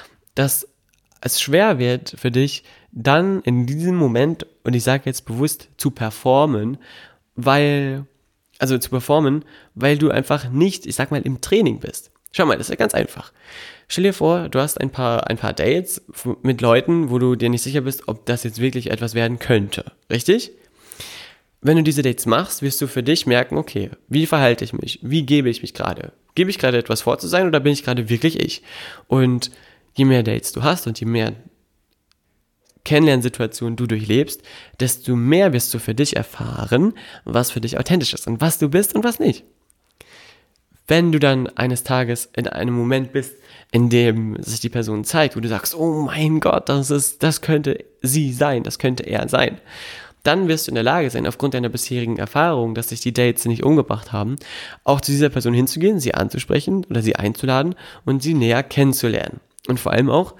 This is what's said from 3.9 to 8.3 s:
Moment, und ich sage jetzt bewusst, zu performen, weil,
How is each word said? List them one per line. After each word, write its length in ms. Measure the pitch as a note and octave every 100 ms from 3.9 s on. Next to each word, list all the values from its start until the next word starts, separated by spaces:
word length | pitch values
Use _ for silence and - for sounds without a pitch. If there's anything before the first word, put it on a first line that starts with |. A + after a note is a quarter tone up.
| F3+
Moment, 500 | C#3 A#2 D3 D#3+ - _
und 120 | - B2
ich 80 |
sage 200 | B2+ C3+ C3+
jetzt 200 | - -
bewusst, 440 | A#2 D3+ - - -
zu 140 | C#3+
performen, 840 | - A2+ - C3 C3+ D3+ A2 A2 C#3 - - - _ _ -
weil, 720 | C3 C#3+ D3 C#3+ C#3 C3+ C#3 _ _